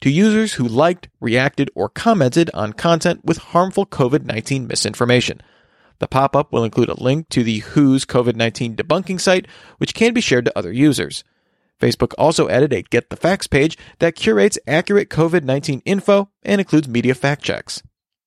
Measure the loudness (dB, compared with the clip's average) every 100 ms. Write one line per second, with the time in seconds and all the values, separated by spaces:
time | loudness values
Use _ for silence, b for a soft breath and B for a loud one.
0 | 0 4 4 2 0 -2 -2 2 0 0
1 | -8 _ -2 0 0 -2 -4 -4 -6 -2
2 | 0 2 2 2 0 -2 -8 -2 0 2
3 | 0 -2 -4 -4 -2 0 0 -2 -4 0
4 | 0 0 -2 -8 -4 -6 -4 -6 -4 -2
5 | 2 2 0 -6 b b b b b b
6 | -4 0 0 0 0 -2 -2 0 0 0
7 | -2 -2 -2 -2 0 -2 -2 2 4 4
8 | 2 0 0 0 -2 -2 -6 -4 -2 -2
9 | -2 -4 0 0 -2 B B B -6 0
10 | 0 2 0 0 0 -2 -4 2 2 2
11 | -4 -10 -16 _ _ _ _ _ 0 0
12 | -2 0 0 2 0 2 0 -2 -2 -2
13 | -2 -2 -2 -2 0 0 0 -2 B B
14 | -2 0 0 2 2 0 -2 -2 0 0
15 | 0 0 2 2 0 -2 -2 -6 -2 -2
16 | 2 2 0 _ -2 -2 2 2 2 0
17 | 0 0 0 -2 -4 -6 -8 -16 -16 _
18 | _ _